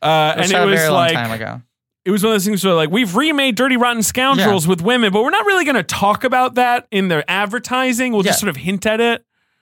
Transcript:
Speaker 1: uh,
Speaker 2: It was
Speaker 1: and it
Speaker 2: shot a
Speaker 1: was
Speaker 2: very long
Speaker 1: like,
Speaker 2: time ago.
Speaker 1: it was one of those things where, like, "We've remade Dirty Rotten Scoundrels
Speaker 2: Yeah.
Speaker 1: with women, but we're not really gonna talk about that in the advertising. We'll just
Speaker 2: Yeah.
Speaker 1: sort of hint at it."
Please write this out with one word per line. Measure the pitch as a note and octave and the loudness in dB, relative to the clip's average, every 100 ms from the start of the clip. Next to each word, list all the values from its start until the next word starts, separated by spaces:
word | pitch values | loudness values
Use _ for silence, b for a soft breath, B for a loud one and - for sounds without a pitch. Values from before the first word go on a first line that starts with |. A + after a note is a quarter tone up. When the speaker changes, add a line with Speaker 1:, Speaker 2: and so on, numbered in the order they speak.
Speaker 1:
uh, | D3 D#3+ D#3 - | 0 2 0 0
Speaker 2:
It | |
was | F3+ | 0
Speaker 1:
and | |
it | F3+ | 0
Speaker 2:
shot | |
a | F3+ | 2
Speaker 1:
was | G3 | 2
Speaker 2:
very | D#3+ | 2
long | C#3+ | 2
Speaker 1:
like, | E3+ | 0
Speaker 2:
time | E3 A2+ | -2 -4
ago. | A2+ A2 A#2+ - _ _ _ - | -8 -10 -12 -18 _ _ _ -2
Speaker 1:
it | |
was | G3+ | 0
one | G#3+ | 2
of | A3 | 0
those | F#3+ | 0
things | G3+ | -2
where, | F#3+ E3+ | 2 2
like, | D#3 | 2
"We've | F#3+ A#3 F3+ | 0 0 0
remade | D4+ D4 C4+ G#3 | 0 0 0 0
Dirty | C4 B3 | 0 2
Rotten | A#3+ A#3 | 2 0
Scoundrels | G#3 - C4 C4 G3 G3 D#3+ | -2 0 0 2 2 2 0
Speaker 2:
Yeah. | |
Speaker 1:
with | F#3 | 0
women, | F3 B3 A3 | 0 2 2
but | G3 | 2
we're | B3+ | 0
not | G4 G4+ | 0 2
really | F#4+ D4+ | 2 2
gonna | B3+ | 0
talk | E3+ - G3+ G#3+ | -2 -2 -2 0
about | C4 B3+ B3+ B3 | 0 0 0 0
that | B3 A#3+ - | 0 0 -2
in | G3+ F#3+ | -2 0
the | D#3 - | 0 -2
advertising. | F#3 G#3 A#3 - B3+ C4 A#3 B3+ | -2 -2 -6 -4 -2 -2 -2 -2
We'll | G#3+ | 0
just | F#3+ - | 0 0
Speaker 2:
Yeah. | |
Speaker 1:
sort | G#3 | -2
of | C3 | -4
hint | D3 G3 G#3+ | -4 -4 -2
at | A3 | 0
it." | A#3 A#3 _ _ _ _ | 0 -2 _ _ _ _